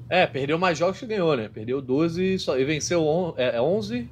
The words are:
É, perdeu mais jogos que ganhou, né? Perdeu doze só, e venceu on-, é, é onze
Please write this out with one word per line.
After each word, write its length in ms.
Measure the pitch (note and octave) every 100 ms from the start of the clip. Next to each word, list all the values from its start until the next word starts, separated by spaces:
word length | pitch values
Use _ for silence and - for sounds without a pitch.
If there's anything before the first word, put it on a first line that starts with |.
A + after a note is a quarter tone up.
| -
É, 180 | E3+ F3
perdeu 320 | C3+ C#3 E3
mais 200 | F#3 D#3
jogos 200 | F3 F#3
que 60 |
ganhou, 320 | A#3 G#3+ E3 C3
né? 140 | G#2
Perdeu 320 | A2+ A2 C#3
doze 560 | B2+ C3+ E3+ E3 F#3 F#3+
só, 200 | - C3+
e 60 |
venceu 400 | C#3 D3+ - E3+
on-, 300 | D#3 E3+ E3+ B2+
é, 200 | B2 A#2
é 40 |
onze 480 | C#3 G#3+ G3+ A#3+ A#3